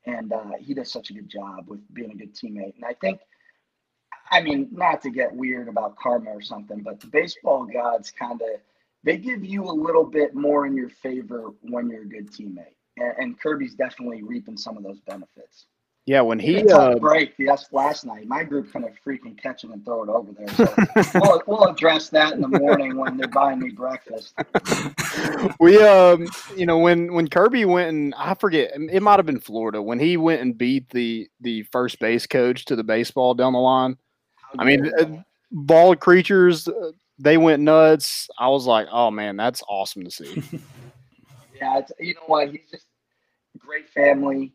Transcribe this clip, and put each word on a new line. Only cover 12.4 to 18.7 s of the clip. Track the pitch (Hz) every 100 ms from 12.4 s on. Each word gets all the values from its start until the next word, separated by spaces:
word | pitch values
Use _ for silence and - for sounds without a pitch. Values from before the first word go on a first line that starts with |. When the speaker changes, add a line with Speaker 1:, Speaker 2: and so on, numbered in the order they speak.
| 104 90 82 _ _ -
Speaker 1:
And, | 120 -
and | 127 120
Kirby's | 156 151 127 104
definitely | 127 - 120 113
reaping | 107 120 104 104
some | - 107
of |
those | 98 98
benefits. | - 101 92 _ - _ _ _ _ _ -
Speaker 2:
Yeah, | 135
when | 117 113
he, | 120
Speaker 1:
He | 185
had | 214
a |
tough | 160 135 120
Speaker 2:
uh, |
Speaker 1:
break, | 131 156 143 -
yes, | 139 139 -
last | 135 143 151 127
night. | 107 107
My | 139
group | 160 143 110